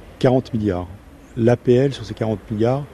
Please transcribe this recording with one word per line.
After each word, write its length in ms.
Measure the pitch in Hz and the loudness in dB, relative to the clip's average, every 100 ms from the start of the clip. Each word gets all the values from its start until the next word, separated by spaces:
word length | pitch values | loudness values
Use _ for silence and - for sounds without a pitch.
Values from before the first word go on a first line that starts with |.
| - - | -20 -2
quarante 340 | 131 127 123 | 2 2 0
milliards. 340 | 113 104 87 90 95 - - - - | -4 -2 -4 -6 -14 -20 -20 -14 0
L'A 180 | 113 120 | 2 2
P 180 | - | 4
L, 200 | 123 139 | 2 2
sur 120 | 127 101 | -2 -10
ces 80 | |
quarante 260 | 104 110 104 - | -6 -4 -4 -6
milliards, 320 | 107 113 135 143 | -2 0 -2 -6